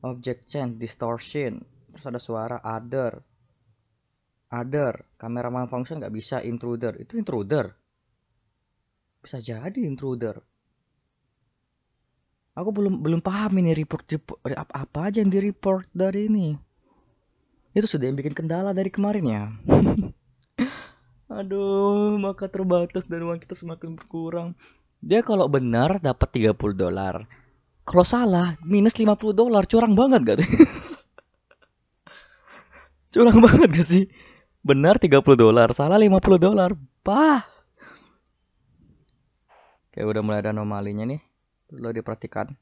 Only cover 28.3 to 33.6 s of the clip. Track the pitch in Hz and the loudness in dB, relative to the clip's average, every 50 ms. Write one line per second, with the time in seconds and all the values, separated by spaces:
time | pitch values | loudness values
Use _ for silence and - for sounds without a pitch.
28.3 | 185 175 175 175 165 147 160 156 190 208 202 220 - - 226 214 208 202 - 214 | 2 2 0 -2 -4 -8 -6 -2 0 2 2 2 2 2 0 0 0 0 0 -4
29.3 | 208 190 233 247 233 202 196 - - 226 226 226 208 190 247 277 262 233 127 - | 2 2 2 2 4 0 0 4 2 2 4 4 4 4 4 6 4 4 4 2
30.3 | - - 175 185 - - 320 - - - - - - - _ _ _ - _ _ | 2 0 0 0 6 6 6 6 6 -12 -16 -18 -20 -20 _ _ _ -20 _ _
31.3 | _ _ _ _ _ _ _ _ _ _ _ _ _ _ _ - - - - _ | _ _ _ _ _ _ _ _ _ _ _ _ _ _ _ -20 -20 -20 -20 _
32.3 | _ _ _ _ - - - _ _ - - _ _ _ _ _ - - 240 240 | _ _ _ _ -20 -20 -20 _ _ -20 -20 _ _ _ _ _ 4 6 6 8
33.3 | 220 220 226 233 - - | 10 10 10 10 10 10